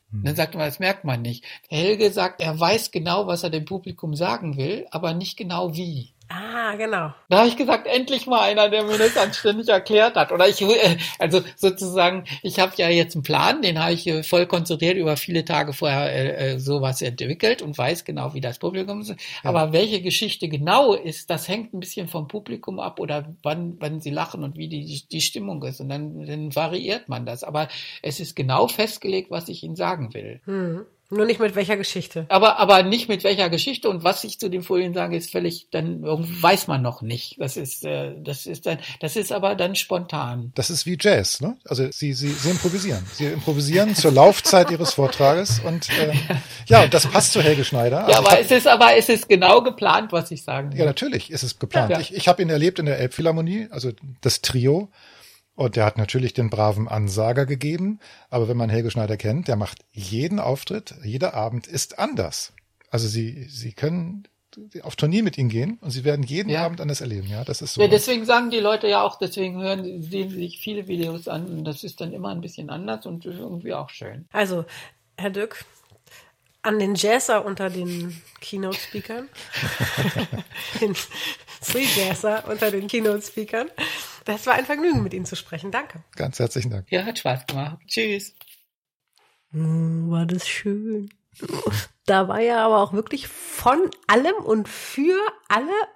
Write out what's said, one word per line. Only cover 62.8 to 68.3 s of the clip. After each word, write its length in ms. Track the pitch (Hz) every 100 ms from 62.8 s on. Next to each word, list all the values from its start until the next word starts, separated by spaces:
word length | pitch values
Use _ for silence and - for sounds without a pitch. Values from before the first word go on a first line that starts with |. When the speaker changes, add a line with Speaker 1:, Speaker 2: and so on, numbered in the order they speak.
| _
Speaker 1:
Also 160 | 120 113
Sie, 380 | 110 113 127 127
Sie 240 | 135 117
können 540 | 107 147 175 170 202 202 _ _ - 214 175
auf 140 | 143 -
Tournee 260 | 151 190
mit 160 | 214 139
ihm 100 | 123
gehen 300 | 110 147 233
und 120 | -
Sie 100 | 131
werden 220 | 135 147
jeden 240 | 123 151 202
Speaker 2:
Ja. 140 | 151
Speaker 1:
Abend 160 | 170 170
anders 200 | 151 143
erleben. 280 | 123 104 98
Ja, 160 | 104
das 180 | 127 123
ist 120 | 151
so. 60 | -
Speaker 2:
Ja, 40 | 202
deswegen 380 | 208 233 247
sagen 260 | 220